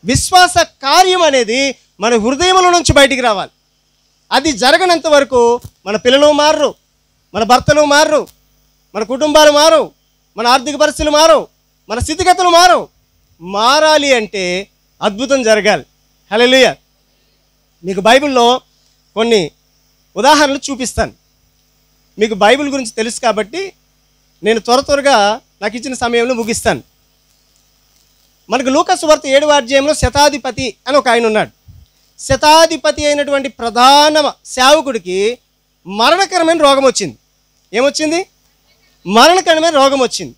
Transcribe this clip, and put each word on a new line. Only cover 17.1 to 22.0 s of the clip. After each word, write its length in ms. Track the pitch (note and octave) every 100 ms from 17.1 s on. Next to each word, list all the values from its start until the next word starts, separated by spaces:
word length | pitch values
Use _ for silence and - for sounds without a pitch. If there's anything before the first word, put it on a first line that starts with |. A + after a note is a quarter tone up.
| _ _ _ _ _ _ _
మీకు 180 | E3+ F3+
బైబిల్లో 600 | F3+ B3+ C#4+ B3+ A#3 B3+ _ _ _ _ _ -
కొన్ని 360 | A3+ A3 D#3 _ _ _ _ _ _ -
ఉదాహరణలు 440 | B3 D4 D4 C#4 -
చూపిస్తాను. 420 | C4 B3 - D#3+ - _ _ _ _ _ _ _ _